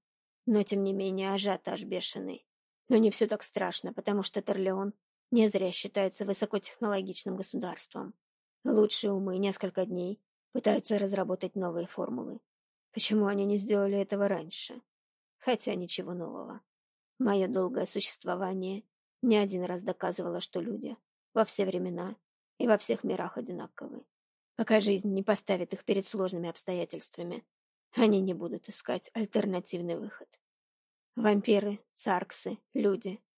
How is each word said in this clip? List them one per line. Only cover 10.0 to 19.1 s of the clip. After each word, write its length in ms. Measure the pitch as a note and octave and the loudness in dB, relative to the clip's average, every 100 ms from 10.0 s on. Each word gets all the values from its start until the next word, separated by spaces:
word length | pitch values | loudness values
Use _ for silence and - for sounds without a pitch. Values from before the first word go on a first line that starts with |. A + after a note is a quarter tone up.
| F3+ G#3+ _ _ _ | -4 -8 _ _ _
пытаются 480 | B3 G#3 G#3 - G#3 | 0 2 2 2 0
разработать 560 | G3 G3 F3+ F#3 F3+ G3 | 0 0 -2 -2 -4 -4
новые 320 | F3 E3+ F3 | -4 -4 -6
формулы. 520 | - - A#3+ - - _ _ _ _ _ | -6 -6 -6 -8 -12 _ _ _ _ _
Почему 340 | A3 - G#3+ G3+ | -2 2 4 2
они 200 | G3+ G3 | 2 2
не 120 | G3+ | 0
сделали 400 | G#3+ G3+ G3 G3+ | 2 2 4 2
этого 300 | F#3+ G3+ G3+ | 0 0 0
раньше? 540 | E3+ D#3+ - - A#3+ _ _ _ _ _ _ | 0 -4 -12 -12 -14 _ _ _ _ _ _
Хотя 360 | C4 A3+ - F#3 | -2 0 -2 -4
ничего 380 | F3 - F#3 | -4 -6 -6
нового. 480 | F3+ E3 - - - _ _ _ _ _ _ | -8 -8 -10 -12 -14 _ _ _ _ _ _
Моё 280 | A3+ G3 F#3 | 2 2 2
долгое 380 | F#3+ F#3 G#3 F#3 | 0 0 -2 -2
существование 960 | G#3 - - F#3 F3+ F#3 F#3+ F#3 G3 - _ _ | -2 -4 -6 -4 -2 -2 -2 -4 -8 -12 _ _